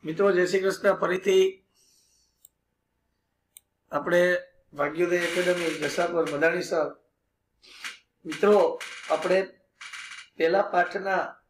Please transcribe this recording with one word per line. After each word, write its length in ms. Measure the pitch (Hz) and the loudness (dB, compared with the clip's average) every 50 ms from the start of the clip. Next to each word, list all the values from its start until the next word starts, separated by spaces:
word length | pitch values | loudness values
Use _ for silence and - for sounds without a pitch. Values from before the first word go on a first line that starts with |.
| - | -8
મિત્રો, 280 | 151 160 165 196 202 | -10 -2 0 2 2
જય 140 | 185 175 180 | 4 2 2
શ્રી 140 | 175 185 190 | 2 0 0
કૃષ્ણ. 340 | 185 190 180 - - 202 190 | 0 0 -2 0 0 0 0
ફરીથી 720 | 190 - 175 180 185 - 202 190 190 190 190 190 - _ _ _ _ _ _ _ _ _ _ _ _ _ _ _ _ _ - _ _ _ _ _ _ _ _ _ _ _ _ _ _ _ _ _ _ _ _ _ - _ _ _ _ _ _ | 2 0 -2 -2 -2 0 2 4 4 4 4 0 -6 _ _ _ _ _ _ _ _ _ _ _ _ _ _ _ _ _ -20 _ _ _ _ _ _ _ _ _ _ _ _ _ _ _ _ _ _ _ _ _ -20 _ _ _ _ _ _
આપણે 460 | - 147 143 185 175 175 175 180 180 180 - - _ _ _ _ - | -8 -6 -2 2 2 4 4 4 2 -2 -4 -10 _ _ _ _ -8
ભાગ્યોદય 440 | 143 143 147 151 165 175 170 175 175 | -6 -6 -4 -2 -2 0 0 0 0
એકેડમી 480 | 170 165 170 180 180 175 180 175 170 | 0 -2 -2 0 0 0 0 0 0
જસાપર 680 | 160 151 147 147 143 - - 175 170 170 170 160 147 | -4 -4 -4 -4 -4 -2 -2 -2 -2 0 -2 -2 -2
મદાણી 300 | 147 143 156 165 175 180 | -2 0 0 2 2 0
સર. 300 | - - - 165 151 139 - _ _ _ _ _ _ _ _ _ _ _ _ _ _ - - - - - - - _ _ _ _ _ | -4 -2 -2 -2 -2 -2 -6 _ _ _ _ _ _ _ _ _ _ _ _ _ _ -20 -20 -16 -16 -16 -16 -18 _ _ _ _ _
મિત્રો, 540 | 160 156 156 - 202 208 202 175 - - - - - - - - - | -14 -6 0 4 4 6 6 6 4 0 -4 -10 -14 -14 -16 -4 -4
આપણે 380 | 160 156 - 180 180 190 190 - - _ _ _ _ _ - - - - - - - - - _ _ _ | -4 -2 0 2 2 2 0 -2 -10 _ _ _ _ _ -20 -18 -16 -16 -16 -16 -18 -20 -20 _ _ _
પહેલા 240 | 160 165 175 196 | 0 2 2 2
પાઠના 720 | 202 - - 180 180 - - 202 190 196 190 180 156 - - _ _ _ | 0 2 2 0 0 0 -2 -6 -4 -2 -2 -2 -2 -4 -8 _ _ _